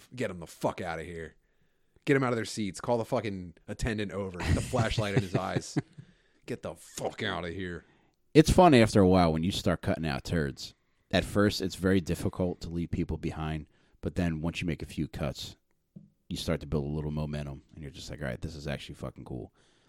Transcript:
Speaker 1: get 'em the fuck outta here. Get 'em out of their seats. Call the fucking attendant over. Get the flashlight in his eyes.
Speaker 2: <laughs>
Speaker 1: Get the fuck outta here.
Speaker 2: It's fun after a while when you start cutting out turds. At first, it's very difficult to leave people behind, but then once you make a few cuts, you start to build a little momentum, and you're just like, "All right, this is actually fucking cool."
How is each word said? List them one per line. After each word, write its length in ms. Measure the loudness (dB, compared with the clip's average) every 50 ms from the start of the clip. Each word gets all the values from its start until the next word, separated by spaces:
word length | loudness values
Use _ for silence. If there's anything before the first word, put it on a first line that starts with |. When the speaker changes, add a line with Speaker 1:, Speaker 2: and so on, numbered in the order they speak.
| -20 _ -8
Speaker 1:
get 160 | -6 -6 -6
'em 100 | -6 -8
the 60 | -12
fuck 340 | -14 -10 -4 -4 -2 -2 -2
outta 220 | -6 -6 -6 -6 -8
here. 320 | -8 -10 -10 -10 -12 -14 _ _ _ _ _ _ _ _ _ _ _ _ _ _
Get 120 | 2 2
'em 60 | 4 4
out 100 | 2 0
of 20 |
their 80 | 0 -2
seats. 380 | -4 -4 -4 -4 -4 -6 -6
Call 160 | -2 0 0
the 80 | 0 0
fucking 480 | -2 -2 -2 -2 -4 -6 -6 -10 -12 -16 -18 _ -12
attendant 420 | -6 -4 -2 -2 -2 -2 -4 -4
over. 260 | -4 -6 -6 -6 -8 -6
Get 160 | 0 2 2
the 40 | 2
flashlight 540 | 2 0 0 0 0 2 0 0 -2 2 0
in 60 | 0
his 120 | 0 0 -2
eyes. 420 | -2 -2 -2 -2 -4 -4 -2 -4 -6 -6 _ _ -20 -20 -20
Speaker 2:
<laughs> 340 | _ _ _ _ _ _ _
Speaker 1:
Get 160 | -10 -10 -8
the 140 | -8 -12 -12
fuck 480 | -12 -18 -16 -12 -8 -8 -8 -6 -4 -4
outta 260 | -2 -2 -2 -4 -6
here. 340 | -6 -6 -6 -6 -8 -10 -12 _ _ _ _ _ _ _ _ _ _
Speaker 2:
It's 160 | 6 8 8
fun 220 | 8 8 10 10 10
after 260 | 10 8 8 8 6
a 80 | 8
while 240 | 8 8 8 6 6
when 120 | 4 2 0
you 80 | 0
start 300 | -2 0 0 0 0 0
cutting 240 | 0 -2 -2 -2 -2
out 180 | -2 -2 -4 -4
turds. 480 | -2 0 0 0 -2 -4 -8 -14 -16 -16 _ _ _ _ _ _ _
At 120 | 0 0 0
first, 380 | 2 2 4 4 4 4 2
it's 140 | -4 -4 -4
very 260 | 0 2 4 4 4
difficult 580 | 4 2 -2 -2 -2 -4 -2 0 -2 -2 -2 -6
to 80 | -8 -6
leave 220 | -4 -4 -2 -2
people 240 | -2 -2 -2 -2 -4
behind, 500 | -4 -4 -6 -4 -4 -4 -4 -4 -6 -8 -10 _ _ _ _ _ _
but 140 | -8 -4 -2
then 260 | 0 0 0 0 0
once 180 | -2 -4 -4 -2
you 80 | -2
make 140 | -2 -4 -4 -6
a 40 |
few 200 | -8 -4 -4 -4
cuts, 480 | -4 -4 -4 -4 -4 -4 -6 -12 -14 -14 _ _ _ _ _ _ _ _ -20 -20 _ _ _ _
you 80 | _ -8
start 240 | -4 -2 -2 -2 -2
to 80 | -2
build 160 | -2 -2 -2 0
a 60 | 0 -2
little 180 | -2 -4 -2
momentum, 500 | -2 -4 -4 -4 -4 -6 -6 -8 -10 -12 -16 _ -18
and 80 | -14
you're 100 | -14 -14
just 180 | -14 -14 -12 -12
like, 120 | -10 -8
"All 60 | -6
right, 140 | -6 -6 -6
this 140 | -8 -8 -8
is 100 | -8 -6
actually 280 | -6 -6 -6 -8 -12 -12
fucking 280 | -10 -10 -12 -10 -12 -12
cool." 300 | -10 -8 -10 -10 -12 _ _ _ _ _ _ _